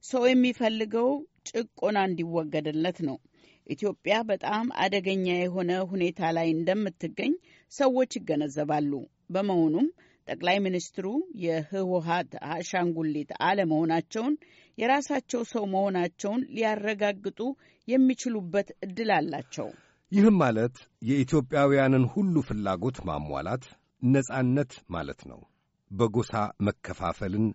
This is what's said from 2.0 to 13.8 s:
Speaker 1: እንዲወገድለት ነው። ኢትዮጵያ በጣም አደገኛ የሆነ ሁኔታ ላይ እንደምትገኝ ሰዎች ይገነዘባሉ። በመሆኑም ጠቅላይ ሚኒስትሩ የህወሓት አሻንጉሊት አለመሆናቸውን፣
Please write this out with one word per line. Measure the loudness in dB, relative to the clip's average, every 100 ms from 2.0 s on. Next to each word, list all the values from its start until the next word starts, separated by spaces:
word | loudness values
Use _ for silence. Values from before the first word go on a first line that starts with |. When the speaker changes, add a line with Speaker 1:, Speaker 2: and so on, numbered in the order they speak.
Speaker 1:
እንዲወገድለት | 0 0 -2 -2 -2 -4 -2 -2 -2 -2
ነው። | -6 -6 _ _ _ _ -10
ኢትዮጵያ | -4 -4 -4 -2 -2
በጣም | 0 -4 -2 -2 -4 -2
አደገኛ | 0 0 0 -2 0 0
የሆነ | -2 -2 -2 -2 -2
ሁኔታ | 0 -2 0 -2
ላይ | 0 2
እንደምትገኝ | 2 2 0 -2 -4 -10 -4 -2 -2 _ _ _
ሰዎች | 0 2 4 0
ይገነዘባሉ። | -2 -2 -2 -2 -2 -2 0 0 -2 -8 _ _
በመሆኑም | -2 0 4 4 4 0 -2 _ _ -12
ጠቅላይ | -4 0 2
ሚኒስትሩ | 0 -2 -6 -8 -6 -4 -6 -6
የህወሓት | -2 -2 -2 -4 -2 -2 0 -2 -4 -8 -8
አሻንጉሊት | -8 -4 -2 -2 0 -2 -4 -6 -2
አለመሆናቸውን፣ | 0 2 2 2